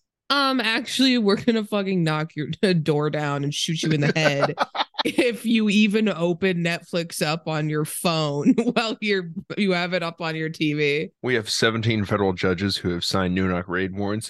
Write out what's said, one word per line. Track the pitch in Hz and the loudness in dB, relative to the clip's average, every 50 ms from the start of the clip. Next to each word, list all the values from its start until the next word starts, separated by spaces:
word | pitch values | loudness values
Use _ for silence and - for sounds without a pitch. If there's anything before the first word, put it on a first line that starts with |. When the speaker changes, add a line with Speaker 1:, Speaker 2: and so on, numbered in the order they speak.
| _ _ _ _ _ - | _ _ _ _ _ -2
Speaker 1:
"Um, | 269 285 277 269 262 254 | 0 0 2 2 0 0
actually, | 220 220 226 233 240 - - - 262 262 254 | 0 0 -2 -2 -4 -4 0 2 2 4 4
we're | 247 220 196 196 - - | 4 4 2 2 2 2
gonna | - 226 226 208 | 0 0 0 0
fucking | 208 214 202 196 190 190 180 165 | -2 -2 -2 -2 0 0 0 2
knock | 160 156 151 156 160 - | 0 0 -2 -4 -6 -6
your | 151 151 - | -8 -8 -8
<laughs> | 160 - - 190 185 | -4 0 2 2 2
door | 165 151 165 151 147 151 151 | 2 2 2 0 0 0 0
down | 147 151 151 143 143 139 143 | -2 -2 -2 -2 -2 -2 -2
and | 143 147 | -4 -4
shoot | - - - 165 160 - | -4 -4 -4 -4 -2 0
you | 160 156 | 0 2
in | 147 143 | 2 2
the | 143 - | 2 2
head | 160 156 151 143 139 139 143 147 - - - - 294 | 2 2 2 2 2 0 -2 -2 -2 -4 -4 -4 -6
Speaker 2:
<laughs> | - - _ - - | -6 -6 _ -6 -4
Speaker 1:
if | - - - 311 240 226 - - | -2 0 2 2 2 0 -2 -2
you | 220 240 220 214 214 | 0 2 2 4 4
even | 190 214 214 214 196 220 220 208 | 4 4 4 4 4 2 2 0
open | 180 160 170 175 175 165 190 190 185 170 170 | 0 0 0 -2 0 0 0 0 0 0 0
Netflix | 170 170 160 165 - - 175 165 165 - - 180 | -2 -2 -4 -6 -6 -4 -4 -4 -4 -4 -4 -2
up | 151 156 165 - 165 | -2 -2 -2 -4 -4
on | 156 151 156 151 | -2 -2 -2 -2
your | 151 151 151 | -2 -2 -2
phone | - - - - 180 165 160 156 147 143 143 143 - 247 | -4 -4 -4 -2 0 0 0 0 0 -2 2 2 2 4
<laughs> | - 233 240 - | 4 2 0 0
while | - 233 220 - - | 0 -2 -2 -4 -4
you're, | - 214 202 190 180 170 160 196 - - - | -2 -2 0 0 -2 -4 -10 -12 -12 -8 -4
you | - 208 190 180 | -2 0 0 0
have | 175 175 180 180 | 0 0 -2 -2
it | 185 170 | -2 -4
up | 165 165 - | -4 -6 -6
on | 175 160 160 | -6 -6 -4
your | 160 160 156 | -4 -4 -6
T | 160 - 160 151 147 | -4 -2 0 0 0
V." | 151 151 143 143 147 160 104 - _ - | 2 2 2 0 0 -2 -6 -8 _ -2
Speaker 2:
We | 123 127 | 0 0
have | 113 107 - | 0 0 -2
seventeen | - - - 113 110 113 107 117 113 110 101 | 0 2 2 2 2 2 2 2 2 2 0
federal | - 110 101 101 95 92 | 0 2 2 2 2 2
judges | 87 - 95 92 85 98 101 95 | 2 0 0 0 0 0 -2 -2
who | - - 92 | -2 -2 -2
have | 87 87 - | -2 -2 -2
signed | - - 95 92 92 90 | 0 0 0 2 2 2
no-knock | 95 95 95 90 87 90 95 | 2 0 0 0 -2 -2 -2
raid | 87 92 95 92 92 | -2 -2 -2 -2 -4
warrants, | 98 101 101 104 107 - - | -4 -4 -4 -4 -4 -6 -8